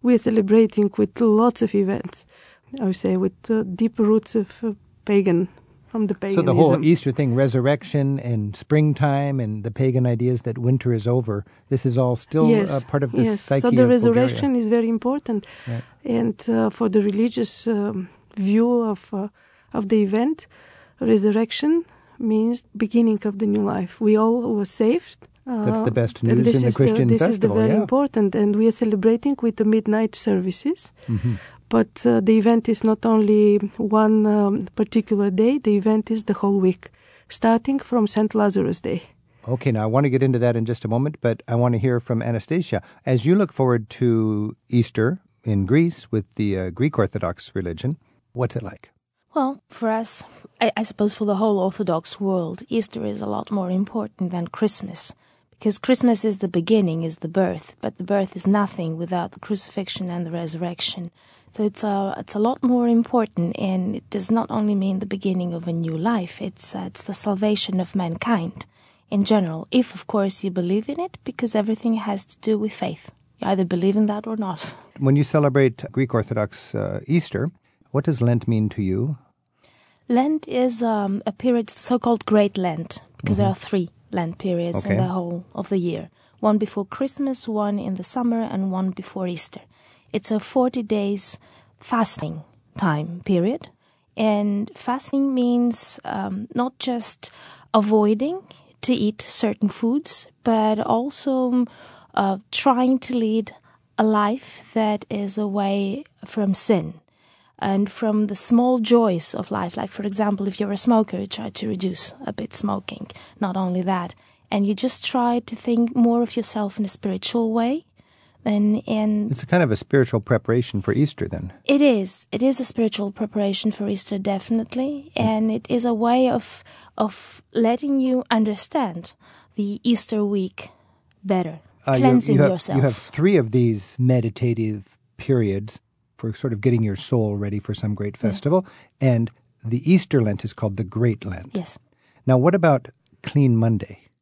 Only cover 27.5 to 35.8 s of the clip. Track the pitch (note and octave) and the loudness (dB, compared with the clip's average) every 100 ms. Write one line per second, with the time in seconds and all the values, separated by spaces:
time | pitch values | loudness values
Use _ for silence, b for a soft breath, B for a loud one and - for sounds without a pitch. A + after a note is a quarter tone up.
27.5 | G3+ A3 G#3 G#3+ B3+ C#4+ - G3+ F#3 G#3 | 2 4 2 2 0 0 2 0 2 2
28.5 | G#3 A3+ A3+ A#3 G#3 A3 A3+ C#4+ C#4 A#3 | 4 2 2 0 2 4 2 0 0 -2
29.5 | G#3+ G#3+ A3 G#3+ G#3+ A3 - - G3 F#3 | 0 2 2 2 0 0 -2 -2 0 0
30.5 | F3+ C#4+ F4+ - _ B A2 B2 G#2+ B | -4 -4 -4 -8 _ B -2 -2 -4 B
31.5 | B _ A#3 G#3+ - A#3+ A3+ G3 A3 G#3+ | B _ 0 0 0 2 2 4 4 4
32.5 | A#3 A3+ A3 A3 A3 A#3 A3 G#3 G#3+ G#3 | 2 2 0 2 0 2 2 4 4 6
33.5 | G#3 G3+ - G#3+ G#3+ A3 A3 G#3+ G#3 G3+ | 4 0 -6 0 2 4 4 4 4 2
34.5 | G3+ F3+ - G#3+ A3+ G#3 G3+ G3+ F#3 A3+ | 0 -4 -4 0 0 0 0 0 2 2
35.5 | C#4+ A3+ G#3 | 2 2 2